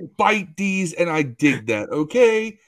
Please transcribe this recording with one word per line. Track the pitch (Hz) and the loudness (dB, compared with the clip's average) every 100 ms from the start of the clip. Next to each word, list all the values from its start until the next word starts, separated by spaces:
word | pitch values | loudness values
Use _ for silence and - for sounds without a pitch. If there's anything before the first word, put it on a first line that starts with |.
| 170 - | 0 0
"Bite | 208 214 180 156 | 0 0 -4 -4
D's," | 196 190 180 | -2 0 -2
and | 156 170 | -2 0
I | 156 | 0
dig | 143 117 147 123 110 | -2 0 0 2 -2
that, | 107 104 | -4 -2
okay? | 143 151 240 233 220 220 214 | -4 -2 4 4 4 -4 -10